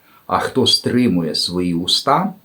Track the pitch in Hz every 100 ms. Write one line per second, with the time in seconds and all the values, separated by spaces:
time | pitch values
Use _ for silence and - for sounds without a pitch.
0 | _ - - - - 131 113 - - 123
1 | 120 87 80 - - 90 90 85 87 -
2 | 135 151 196 -